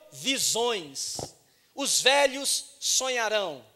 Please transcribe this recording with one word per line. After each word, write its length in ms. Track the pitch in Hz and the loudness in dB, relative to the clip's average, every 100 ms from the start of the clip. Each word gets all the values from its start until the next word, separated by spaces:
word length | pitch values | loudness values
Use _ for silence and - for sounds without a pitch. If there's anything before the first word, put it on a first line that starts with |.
| - | -20
visões. 1040 | 135 190 262 - 214 240 214 147 135 - - - - _ _ _ | -8 -4 0 0 0 0 -2 -6 -10 -8 -8 -10 -14 _ _ _
Os 260 | - 269 - | -6 0 4
velhos 640 | 254 285 277 262 269 - - - | 6 6 4 2 -2 -2 -4 -6
sonharão. 840 | - - 262 247 220 214 180 135 113 | -2 0 0 0 0 0 -2 -6 -14